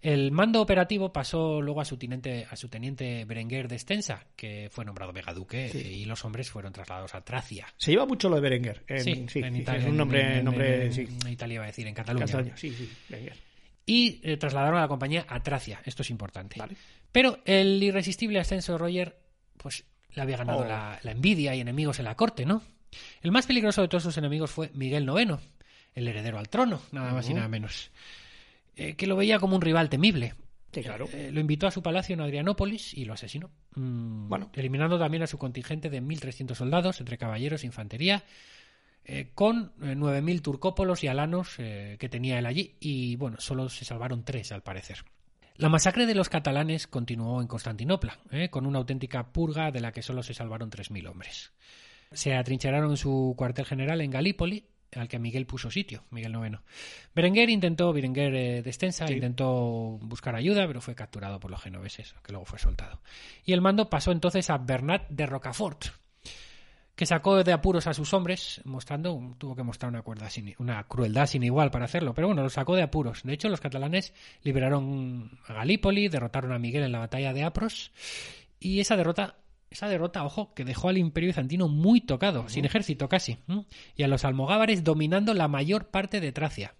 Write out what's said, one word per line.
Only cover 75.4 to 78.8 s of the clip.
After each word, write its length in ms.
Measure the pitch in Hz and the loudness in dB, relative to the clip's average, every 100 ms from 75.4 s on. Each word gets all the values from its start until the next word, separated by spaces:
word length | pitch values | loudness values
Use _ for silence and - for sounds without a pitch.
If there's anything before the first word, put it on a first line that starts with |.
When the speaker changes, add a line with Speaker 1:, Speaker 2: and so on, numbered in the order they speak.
| - | -12
Speaker 1:
a 80 | |
Galípoli, 540 | 110 127 214 196 202 208 | -4 2 2 4 2 2
derrotaron 460 | 151 117 135 131 | 0 -2 -2 -2
a 40 | 123 | -2
Miguel 240 | 117 135 | -2 0
en 100 | 139 | 0
la 60 | 120 | -2
batalla 340 | 113 127 139 | -4 -2 -2
de 100 | 131 | 0
Apros, 480 | 156 - 220 - - _ - - - - - _ | 0 0 -2 -4 -12 _ -12 -12 -14 -18 -20 _
y 200 | 180 | -2
esa 160 | 190 | 0